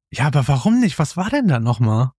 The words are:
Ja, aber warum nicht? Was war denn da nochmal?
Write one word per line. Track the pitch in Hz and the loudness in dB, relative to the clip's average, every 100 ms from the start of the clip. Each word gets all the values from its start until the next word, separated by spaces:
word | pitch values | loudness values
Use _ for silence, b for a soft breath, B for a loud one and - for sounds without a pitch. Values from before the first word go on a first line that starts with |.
| _ | _
Ja, | - 147 | -2 0
aber | 143 123 | 0 0
warum | 135 202 240 | 0 2 2
nicht? | 220 - | 2 0
Was | 151 180 | -4 -4
war | 196 | -2
denn | 285 220 | 0 0
da | 123 | 0
nochmal? | 117 117 113 110 131 | 0 0 0 2 -2